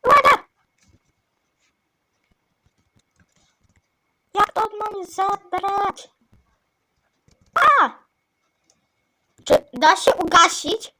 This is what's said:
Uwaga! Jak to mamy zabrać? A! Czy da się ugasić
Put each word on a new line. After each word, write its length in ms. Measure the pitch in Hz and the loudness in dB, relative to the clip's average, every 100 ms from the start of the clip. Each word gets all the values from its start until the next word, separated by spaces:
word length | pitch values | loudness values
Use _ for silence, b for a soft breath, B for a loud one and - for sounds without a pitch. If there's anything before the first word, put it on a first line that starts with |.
| 480 | 4
Uwaga! 380 | 554 554 494 - _ _ _ _ _ _ _ _ _ _ _ _ _ _ _ _ _ _ _ _ _ _ _ _ _ _ _ _ _ _ _ _ _ _ _ _ _ _ | 4 4 0 -2 _ _ _ _ _ _ _ _ _ _ _ _ _ _ _ _ _ _ _ _ _ _ _ _ _ _ _ _ _ _ _ _ _ _ _ _ _ _
Jak 200 | 392 415 | -2 -2
to 160 | - 440 415 | -2 -6 -6
mamy 260 | 427 415 349 | -10 -10 -12
zabrać? 1040 | - 392 403 359 359 392 403 403 - - _ _ _ _ _ _ _ _ _ _ _ _ _ _ - | -6 -4 -6 -8 -8 -6 -4 -6 -8 -20 _ _ _ _ _ _ _ _ _ _ _ _ _ _ 0
A! 340 | 605 571 277 - _ _ _ _ _ _ _ _ _ _ _ _ _ _ - | 2 4 0 -4 _ _ _ _ _ _ _ _ _ _ _ _ _ _ -2
Czy 200 | - - | -2 -2
da 220 | 254 311 370 | -2 0 2
się 180 | - | 0
ugasić 840 | - - - 330 - 294 427 - _ | -2 0 2 2 0 -8 -8 -10 _